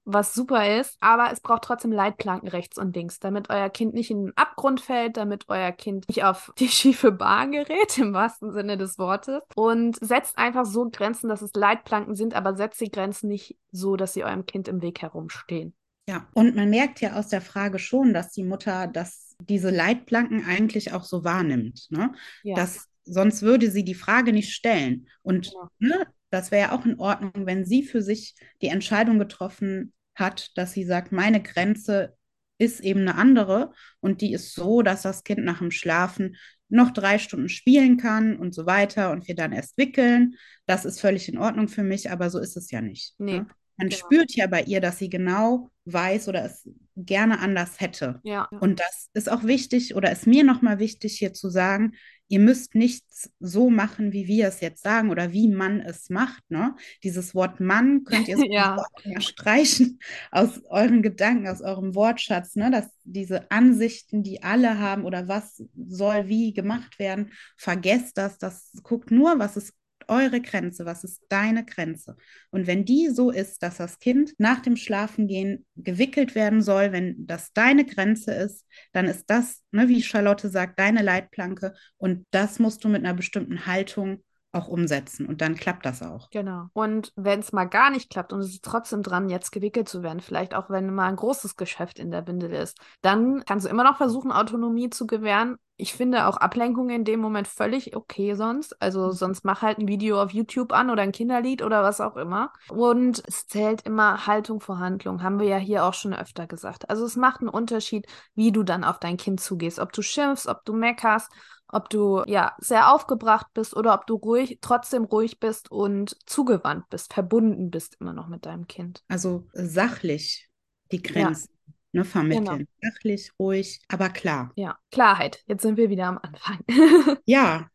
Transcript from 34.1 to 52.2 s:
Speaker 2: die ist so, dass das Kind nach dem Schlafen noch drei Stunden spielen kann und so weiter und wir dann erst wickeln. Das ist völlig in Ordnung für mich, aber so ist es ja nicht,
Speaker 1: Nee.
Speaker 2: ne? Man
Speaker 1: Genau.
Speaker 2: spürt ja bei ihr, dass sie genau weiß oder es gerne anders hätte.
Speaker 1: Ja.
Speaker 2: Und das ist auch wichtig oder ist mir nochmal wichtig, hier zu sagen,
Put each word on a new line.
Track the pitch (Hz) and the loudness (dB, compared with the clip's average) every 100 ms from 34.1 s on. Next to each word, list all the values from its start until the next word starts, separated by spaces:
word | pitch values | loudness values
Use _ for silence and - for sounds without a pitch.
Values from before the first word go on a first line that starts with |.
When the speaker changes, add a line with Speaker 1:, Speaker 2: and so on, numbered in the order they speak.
| 185 | 0
Speaker 2:
die | 208 | -2
ist | - - | -4 -8
so, | - 180 240 | -6 2 4
dass | 202 190 | 4 2
das | 190 190 | -4 -6
Kind | - 202 | -4 -2
nach | - 170 | -2 -2
dem | 175 | -4
Schlafen | - 175 165 180 - 185 - - _ _ | -4 0 2 0 -2 -6 -8 -20 _ _
noch | 226 247 | 6 6
drei | 214 196 214 | 4 2 2
Stunden | - - 180 | 0 -4 -4
spielen | - 247 277 262 247 | 0 6 8 8 6
kann | 233 220 220 202 | 4 2 2 0
und | 175 | -6
so | 165 170 | -4 0
weiter | 196 202 214 185 | 2 2 0 -2
und | 160 180 | -2 -6
wir | 170 | -6
dann | 160 | -4
erst | 180 - - | -6 -6 -2
wickeln. | 269 269 240 240 247 - - _ - | 0 4 4 6 4 2 -16 _ -2
Das | 185 | -2
ist | - - | -2 -2
völlig | 202 190 - | 0 0 -4
in | 240 | -4
Ordnung | 226 220 208 | -2 0 -2
für | - | -2
mich, | 196 196 - | -4 -4 -6
aber | 180 175 | -6 -4
so | 180 | -4
ist | 180 180 | -8 -10
es | - | -10
ja | 117 | -8
nicht, | 110 - - - | -8 -10 -16 -10
Speaker 1:
Nee. | 202 185 | -6 -6
Speaker 2:
ne? | 214 _ _ - | -8 _ _ -8
Man | 185 | -6
Speaker 1:
Genau. | - | -6
Speaker 2:
spürt | - 302 311 - | 2 4 4 0
ja | 190 | 0
bei | 175 | 0
ihr, | 190 190 | 0 -2
dass | 180 175 | -2 -4
sie | 185 | -6
genau | 180 180 196 226 247 247 _ 170 | -4 -2 2 2 0 -4 _ -6
weiß | 175 185 208 208 | -2 0 -2 -2
oder | 185 | -4
es | 110 - - - _ 190 | -6 -10 -20 -20 _ -16
gerne | 180 196 226 220 | -2 2 4 2
anders | 190 185 180 - | 0 -2 -2 -6
hätte. | 180 - 131 127 | -8 -4 -6 -6
Speaker 1:
Ja. | 214 202 - 202 | -8 -6 -6 0
Speaker 2:
Und | 233 180 | 0 0
das | 175 - - | -4 -8 -8
ist | 214 - | -6 -2
auch | 240 | -2
wichtig | 220 269 - 247 247 190 | 2 0 2 -2 0 0
oder | 190 | 0
ist | 202 226 | 2 6
mir | 269 | 8
nochmal | 277 247 226 202 | 8 6 2 2
wichtig, | 220 - 214 - | -2 -4 -8 -4
hier | 190 | -6
zu | - 190 | -4 -2
sagen, | 180 185 196 220 - - _ | 0 2 2 -2 -4 -18 _